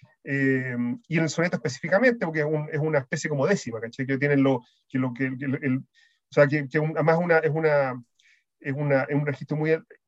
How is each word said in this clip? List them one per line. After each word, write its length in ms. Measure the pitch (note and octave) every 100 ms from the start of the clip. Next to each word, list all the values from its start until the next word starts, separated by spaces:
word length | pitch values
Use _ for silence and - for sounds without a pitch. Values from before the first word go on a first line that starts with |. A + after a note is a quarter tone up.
| - _
Eh, 520 | - C#3 C3+ C3 B2+ A#2+ A#2+ A#2+ _
y 100 | D#3
en 60 |
el 60 | D#3+
soneto 280 | - F3 -
específicamente, 680 | D3+ - E3 F#3 B3+ A#3 F3
porque 140 | D#3
es 60 | D3
un, 220 | D3+ D3+
es 80 | D#3
una 180 | D#3 D3+
especie 320 | C3 D#3+ D#3+
como 160 | D3 C#3+
décima, 340 | G3 - A2+
¿cachai? 240 | A2+ -
Que 140 | B2+ C3+
tienen 240 | C#3+ C#3+
lo, 200 | C3+ B2+ - _ _
que 100 | C3+
lo, 160 | C3
que, 220 | A#2+ C3 C3
que 60 |
el, 140 | C#3 C#3
el, 140 | C#3+ C3
o 540 | - _ _ _ _
sea, 160 | - C#3+
que, 200 | D3+ C#3+
que 120 | D#3
un, 100 | D#3 D#3+
además 220 | D3+ E3
una, 160 | F3 D#3+
es 120 | D#3
una, 520 | D#3 D#3+ D3 C3+ B2 A#2+ _ _ _ _ _
es 160 | D3
una, 280 | C3+ D3 C#3
es 100 | -
un 100 | D3
registro 320 | D3 C3+ D3 D3+
muy... 140 | D#3
Es 120 | D#3+ - -